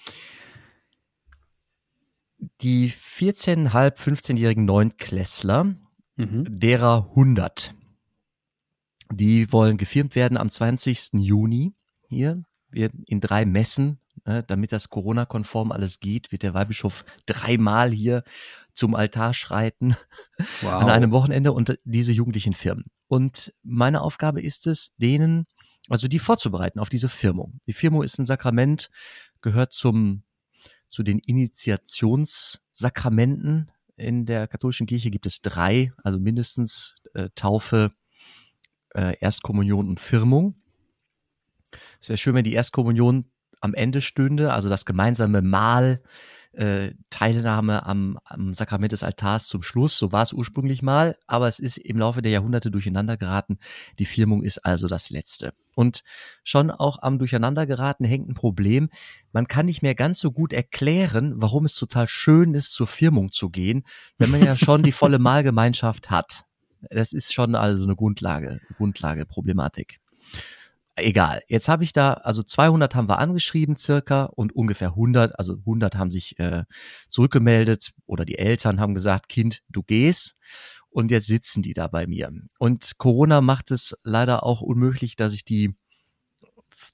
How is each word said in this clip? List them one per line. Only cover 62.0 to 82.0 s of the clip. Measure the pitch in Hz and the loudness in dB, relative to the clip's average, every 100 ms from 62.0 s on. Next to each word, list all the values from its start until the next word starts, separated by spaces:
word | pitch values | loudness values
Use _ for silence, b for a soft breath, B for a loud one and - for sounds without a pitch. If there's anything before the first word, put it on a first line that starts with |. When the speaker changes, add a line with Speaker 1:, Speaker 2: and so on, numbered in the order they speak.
| 117 | -2
Speaker 1:
schön | - - 160 170 | 0 4 6 6
ist, | 143 - | 2 -2
zur | - 117 | -2 -4
Firmung | - 165 135 95 | 2 2 4 2
zu | - 95 | -2 -6
gehen, | 92 92 127 - B B - | -2 -2 -2 -4 B B 0
wenn | 120 | 2
man | 143 | 6
ja | 151 | 6
schon | 131 - 151 | 6 4 6
die | 156 | 4
volle | - 143 135 | 4 4 4
<laughs> | |
Mahlgemeinschaft | 123 139 135 113 117 123 117 107 - | 4 4 2 2 2 2 -2 -4 -2
hat. | 87 - - - _ _ _ - | -2 -2 -8 -14 _ _ _ -8
Das | 110 113 | -2 -2
ist | 151 - | -4 -6
schon | - 120 | -2 0
also | 113 104 98 | 2 2 2
eine | 95 95 | 0 0
Grundlage, | 107 104 90 76 - - - - | 0 0 -4 -4 -6 -10 -12 -4
Grundlage, | 104 98 78 78 | -4 -2 -4 -6
Problematik. | 76 - - 92 69 - - - _ _ B B B B B B _ | -6 -6 -4 -2 -2 -6 -14 -16 _ _ B B B B B B _
Egal, | - 101 98 78 57 - | -4 2 4 2 0 -2
jetzt | 113 - | -2 0
habe | 160 | 0
ich | 165 | 0
da, | 147 139 | 2 2
also | - - 107 | 0 -4 -4
zweihundert | 107 - 160 160 139 | -2 2 4 4 2
haben | 123 104 | 2 0
wir | 92 | 0
angeschrieben | 147 180 - 160 151 147 | 0 -2 -2 0 0 0
circa | - 143 - 139 | 0 0 2 0
und | 135 - 107 | -2 -2 -4
ungefähr | - 113 101 90 | 0 0 0 -2
hundert, | 87 117 123 117 - | 0 2 4 4 0
also | 90 92 | -6 -6
hundert | 98 113 104 98 | -4 0 0 0
haben | 92 | -2
sich, | 90 - - | -4 -8 -4
äh, | 87 87 - B B B B | -4 -2 -6 B B B B
zurückgemeldet | - 135 139 117 113 113 110 - - | 2 4 4 4 4 4 0 -4 -16
oder | - - - | -10 -8 -6
die | - | -4
Eltern | 101 117 113 98 | -2 0 0 0
haben | 104 | 0
gesagt, | 98 98 95 - | -2 0 -2 -2
"Kind, | 123 113 107 _ | -2 -2 -2 _
du | 98 | -8
gehst." | - 110 147 180 - - B B B B B | 0 2 4 2 -2 -6 B B B B B
Und | - 113 | -2 2
jetzt | 117 104 | 2 2
sitzen | 113 - 104 | 0 0 -4
die | - | -4
da | - 82 | -4 -4
bei | 85 | -4